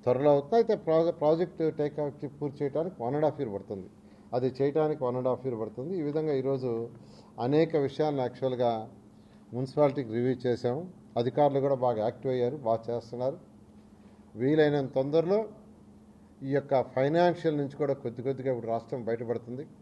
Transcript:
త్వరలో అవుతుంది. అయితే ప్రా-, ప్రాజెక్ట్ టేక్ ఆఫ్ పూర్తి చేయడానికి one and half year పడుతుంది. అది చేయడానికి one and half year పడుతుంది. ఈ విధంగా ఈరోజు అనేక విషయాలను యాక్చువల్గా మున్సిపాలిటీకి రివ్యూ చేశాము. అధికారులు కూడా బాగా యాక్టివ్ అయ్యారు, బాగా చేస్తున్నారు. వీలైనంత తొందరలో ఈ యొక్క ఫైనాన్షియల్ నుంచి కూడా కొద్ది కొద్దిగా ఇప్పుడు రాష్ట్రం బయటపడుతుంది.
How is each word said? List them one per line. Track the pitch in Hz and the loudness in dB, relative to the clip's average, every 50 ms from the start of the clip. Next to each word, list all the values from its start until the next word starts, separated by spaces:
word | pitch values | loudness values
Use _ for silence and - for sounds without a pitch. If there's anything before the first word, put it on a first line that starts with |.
| - | 2
త్వరలో | 127 123 127 139 147 | 2 2 4 6 6
అవుతుంది. | 143 143 143 143 226 | 4 4 2 2 2
అయితే | 233 233 226 220 | 2 4 4 0
ప్రా-, | - - 165 160 160 165 170 170 | -2 0 2 2 4 4 2 0
ప్రాజెక్ట్ | 170 147 151 160 165 185 175 - - 165 156 151 156 | 2 2 2 4 4 2 -4 -2 -2 -2 -2 0 0
టేక్ | 147 147 143 - | -4 -4 -2 -4
ఆఫ్ | 151 143 131 - - 139 - - 147 | -6 -6 -6 -8 -12 -12 -10 -8 -8
పూర్తి | 147 139 143 147 | -8 -6 -4 -6
చేయడానికి | 139 139 151 165 147 - - 117 | -4 -2 -2 -4 -4 -6 -6 -6
one | 120 135 | -4 -2
and | 147 156 | 2 0
half | 151 135 127 | 0 0 -2
year | 143 113 98 | -6 -6 -6
పడుతుంది. | 98 98 - 110 98 90 - - - - - - - - - - | -8 -8 -8 -10 -10 -10 -14 -18 -20 -20 -20 -20 -20 -16 -6 -4
అది | 127 123 131 127 - 139 | -2 -2 -2 -2 0 -2
చేయడానికి | 143 135 156 151 151 151 151 135 | 0 2 2 0 0 0 -2 -2
one | 123 123 | -2 -2
and | 127 127 | -2 -2
half | 127 123 123 127 | -2 -2 -2 -4
year | 135 120 107 | -6 -6 -4
పడుతుంది. | 110 107 107 - 131 160 196 185 | -6 -8 -8 -10 -8 -6 -6 -4
ఈ | 151 | -4
విధంగా | 147 143 156 156 156 147 | -2 -2 -2 -2 -2 -2
ఈరోజు | 131 123 135 139 131 127 127 117 113 117 120 - - - - - - - - - - | -2 -2 -2 -4 -2 -2 -4 -4 -4 -6 -8 -12 -18 -20 -20 -20 -20 -20 -20 -8 -4
అనేక | 113 127 143 151 165 160 160 | -2 2 4 4 2 4 2
విషయాలను | 156 139 131 139 - 151 151 147 139 | 0 0 0 0 0 0 0 0 0
యాక్చువల్గా | 127 120 120 - 135 131 127 120 123 120 117 110 110 104 - - - - - - - - - - - - 113 | -2 -4 -4 -4 -4 -4 0 2 0 0 0 0 -6 -10 -16 -20 -20 -20 -20 -20 -20 -20 -20 -20 -20 -10 -6
మున్సిపాలిటీకి | 120 135 135 - 151 147 143 135 151 131 113 107 | -6 -6 -4 2 2 2 2 2 -2 -6 -4 -2
రివ్యూ | 117 120 131 131 123 - | 0 0 0 0 0 0
చేశాము. | 127 120 - - 123 123 147 175 185 - - - - - | -2 -2 0 0 -2 -2 -2 -6 -10 -16 -20 -20 -8 -4
అధికారులు | 117 120 120 117 - 147 143 135 139 | -2 -2 0 2 4 4 4 4 2
కూడా | 135 139 139 | 2 2 0
బాగా | 127 123 127 120 110 - | 2 2 0 0 0 -2
యాక్టివ్ | 175 - - - 135 127 | -2 -4 -4 -4 -2 0
అయ్యారు, | 127 123 120 139 | 0 0 -2 -2
బాగా | 156 135 110 113 113 113 113 | -4 -2 0 0 0 -2 -4
చేస్తున్నారు. | 117 120 113 - 123 120 123 131 151 185 - - - - - - - - - - - - - - - - - - - | -6 -6 -6 -8 -8 -4 -4 -4 -4 -6 -14 -20 -20 -20 -20 -20 -20 -20 -20 -20 -20 -20 -20 -20 -20 -20 -20 -20 -8
వీలైనంత | 107 120 135 151 156 151 147 143 147 135 127 - | -2 0 4 8 8 8 8 6 2 0 0 0
తొందరలో | 131 135 143 143 165 165 170 196 214 220 208 - - - - - - - - - - - - - - - - - - - | 0 0 4 4 2 4 4 2 2 2 -2 -8 -18 -20 -20 -20 -20 -20 -20 -20 -20 -20 -20 -20 -20 -20 -20 -18 -12 -4
ఈ | 135 | 0
యొక్క | 139 139 135 135 139 131 120 | 0 0 0 2 2 2 2
ఫైనాన్షియల్ | - - 127 131 143 156 170 175 175 165 175 - 165 151 | 0 0 2 2 4 4 4 4 4 2 2 0 -2 0
నుంచి | 147 143 135 139 | 0 -2 -4 -4
కూడా | - 151 135 139 | -4 -2 -2 -2
కొద్ది | 135 - 123 113 120 117 | -2 -4 -8 -8 -4 -4
కొద్దిగా | 135 135 120 127 135 127 | -4 -4 -4 -2 -4 -4
ఇప్పుడు | 117 110 110 | -4 -2 -4
రాష్ట్రం | 113 117 - - - 131 113 | -4 -4 -4 -6 -8 -6 -4
బయటపడుతుంది. | 104 117 117 123 113 120 113 110 117 120 127 151 - - - | -4 -4 -4 -2 -4 -4 -6 -6 -10 -12 -12 -12 -14 -18 -20